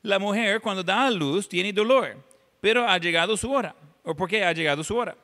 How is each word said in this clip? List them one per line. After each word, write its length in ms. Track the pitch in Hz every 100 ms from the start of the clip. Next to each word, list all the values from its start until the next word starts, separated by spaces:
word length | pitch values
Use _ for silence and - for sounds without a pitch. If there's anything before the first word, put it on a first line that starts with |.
"La 180 | 214 196
mujer 400 | 202 202 220 220
cuando 240 | 220 190
da 220 | 180 208 262
a 40 |
luz 380 | 208 143 175 202
tiene 240 | 175 196
dolor, 460 | 202 220 262 160 104 - _ _ _
pero 280 | 202 226 240
ha 100 | 180
llegado 400 | 170 165 180 220
su 120 | 226
hora". 220 | 269 185 - - _
¿O 120 | 170 151
por 120 | 180
qué 160 | 214
ha 80 | 180
llegado 320 | 165 156 143
su 120 | 156 226
hora? 200 | 220 -